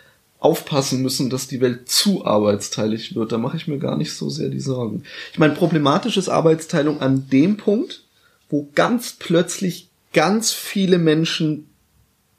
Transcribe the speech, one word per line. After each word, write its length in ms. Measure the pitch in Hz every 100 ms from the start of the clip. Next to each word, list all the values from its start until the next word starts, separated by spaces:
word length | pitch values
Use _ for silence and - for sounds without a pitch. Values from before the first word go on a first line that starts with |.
| _ _ _ _
aufpassen 640 | - 160 - 160 143 127
müssen, 300 | 131 127 131
dass 160 | 127 -
die 120 | 139
Welt 300 | 127 120 -
zu 340 | - 208 190
arbeitsteilig 920 | - 107 104 101 - - 110 113 - -
wird. 160 | 110
Da 80 | 113
mache 180 | 117 165
ich 100 | -
mir 120 | 143
gar 180 | - -
nicht 160 | 160
so 160 | - 143
sehr 200 | 143 147
die 100 | 135
Sorgen. 420 | 131 127 117 110 - - -
Ich 80 | -
meine, 140 | 156 147
problematisch 600 | 170 160 143 160 240 196
ist 120 | 180
Arbeitsteilung 720 | 117 160 160 - 170 147 147
an 260 | 135 135 135
dem 260 | 135 165 208
Punkt, 440 | - 208 359 - _ _ _ _ _
wo 200 | 147 147 -
ganz 380 | 170 240 - -
plötzlich 720 | - 170 180 - 190 - - _ _
ganz 380 | 170 156 214 226
viele 480 | - - - 185 180
Menschen 680 | 165 156 165 - 156 147 - _ _ _ _ _ _